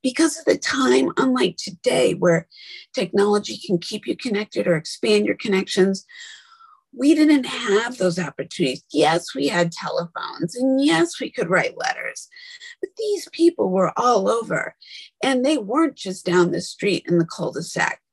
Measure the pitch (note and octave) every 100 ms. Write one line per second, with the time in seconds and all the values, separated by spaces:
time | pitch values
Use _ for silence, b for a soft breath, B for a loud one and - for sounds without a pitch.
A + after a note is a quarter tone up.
0 | B3+ B3 D#4+ - - - - C#4 D4 C4
1 | C4+ - C4 B3+ F#3+ E3 - E3 - B3+
2 | A#3+ F3+ F3+ E3 - B B B B -
3 | F#3 G3+ G#3 G#3 G#3 G#3+ - F3 - G#3+
4 | - - B3+ G#3 G#3+ A3+ G3 D#3+ - -
5 | A3+ G#3 G#3 G3 - F#3+ F#3+ - F#3+ F#3+
6 | - B B B B B B B _ A#3+
7 | C#4 D#4 D4+ D4 A#3+ - A#3+ G3+ A#3 B3
8 | F#3 E3+ E3 - C3+ - C#3 - _ D4
9 | - E3 - C4+ C#4 F3+ F3 - - E3
10 | E3+ - - - F3 B3 C4 C4 C#4+ E4
11 | E4+ - - - F3 F3+ A#2 - - -
12 | - - - B B B B B - -
13 | A4 G4 - - E4+ - F#3+ F#3 F#3 -
14 | B3 A3 G3 A3+ A3 C#3 - - B B
15 | B - B3+ B3+ C4 D4+ G3 C#4 D#4+ -
16 | F#3+ F#3+ - F3+ F3 F3 - - G3+ F#3
17 | - E3+ E3 - - - E3 - - -
18 | _